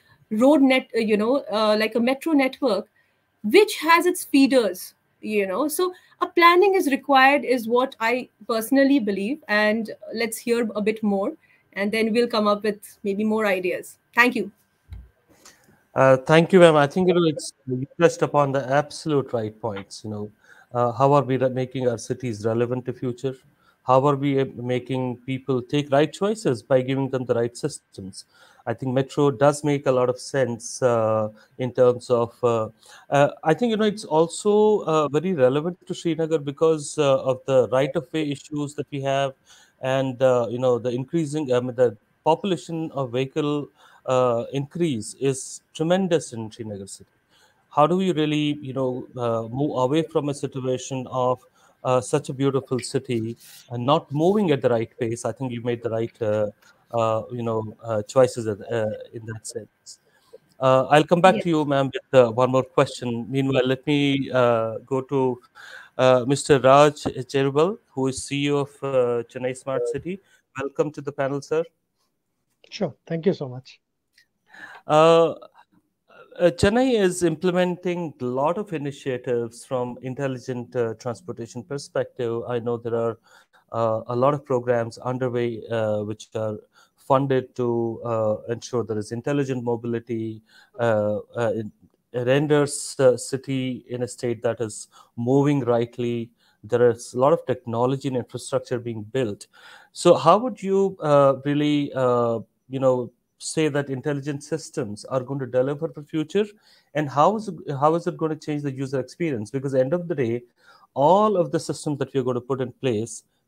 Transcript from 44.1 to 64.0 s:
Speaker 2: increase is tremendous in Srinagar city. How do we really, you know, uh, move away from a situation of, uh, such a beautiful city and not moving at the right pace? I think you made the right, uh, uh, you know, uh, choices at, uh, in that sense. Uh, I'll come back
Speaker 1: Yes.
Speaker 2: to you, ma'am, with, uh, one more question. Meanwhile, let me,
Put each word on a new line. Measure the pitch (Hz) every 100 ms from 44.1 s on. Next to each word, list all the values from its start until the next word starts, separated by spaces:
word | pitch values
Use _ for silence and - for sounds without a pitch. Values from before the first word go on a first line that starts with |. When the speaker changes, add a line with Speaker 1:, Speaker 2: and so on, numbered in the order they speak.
| 127 127 117 117
Speaker 2:
increase | 135 143 165 170 117 104 -
is | 139 131 - - _
tremendous | - 160 180 190 165 -
in | 113 110
Srinagar | - 110 101 95
city. | - - _ _ _ _ _ _
How | - 151
do | 180
we | 190
really, | 151 151 151 147 147
you | 135
know, | 127 131 127 - 123
uh, | 120 113 113
move | 127 147 123
away | 127 156
from | 156 160 143
a |
situation | 139 135 135 127 127 - 131 123
of, | 127 123 123 _ _ _ _
uh, | 131 127
such | 120 151 139
a |
beautiful | 131 139 131 - 127
city | - 135 - 120 110 117 - - -
and | 120
not | 120 160 -
moving | 139 170 208 190
at | 135
the | 123
right | 117 117 -
pace? | 117 110 120
I |
think | 110 131
you | 120
made | 120 120
the | 117
right, | 113 113 -
uh, | 110 107 104 - _ _ _
uh, | 117 113 110 -
you | 123
know, | 117 110 110 104
uh, | 117 110
choices | 104 135 127 127 110
at, | 101 -
uh, | 117 107 104 -
in | 113 110
that | 110 -
sense. | 113 104 _ - - _ _ _ - _ -
Uh, | 131 131 131
I'll | 147 151
come | 175
back | 185 208
Speaker 1:
Yes. |
Speaker 2:
to | 180
you, | 156 147
ma'am, | 139 135
with, | - - 131
uh, | 120
one | 113 127
more | 131
question. | 127 - 135 - 123 117 117
Meanwhile, | 135 135 131 127
let | 131 -
me, | 147